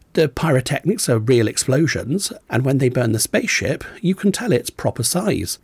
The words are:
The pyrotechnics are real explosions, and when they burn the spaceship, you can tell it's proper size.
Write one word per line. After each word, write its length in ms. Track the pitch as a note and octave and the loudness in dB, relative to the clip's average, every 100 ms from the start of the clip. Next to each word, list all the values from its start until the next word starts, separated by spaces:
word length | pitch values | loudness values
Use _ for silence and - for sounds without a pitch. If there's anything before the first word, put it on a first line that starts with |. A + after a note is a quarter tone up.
| _ | _
The 140 | - A#2+ | 0 0
pyrotechnics 800 | - E3 C3 - D3 D#3+ A3 - | 0 2 2 2 -2 -2 -2 0
are 100 | A#2 | 0
real 280 | A2 B2 G#2 | 4 4 4
explosions, 880 | - - C3 D#3+ F#2 A2 F3+ - - _ | 0 0 2 2 -2 -2 -4 -4 -10 _
and 140 | A#2 | -2
when 140 | C3 C3+ | 2 2
they 100 | C3 | 2
burn 240 | B2 A#2 | 2 0
the 60 | A2 | 0
spaceship, 680 | - G#3+ A3+ - - D#3 - - | 0 -2 0 -2 -2 -4 -8 -4
you 120 | F3 | -2
can 180 | F#3+ G#3 | 0 0
tell 200 | - A#3 | 0 0
it's 160 | C#3+ - | 0 0
proper 340 | - - - | -6 -6 -2
size. 560 | A#2+ F3 G#3 E2 F#2 - | -2 -2 0 -2 -4 -10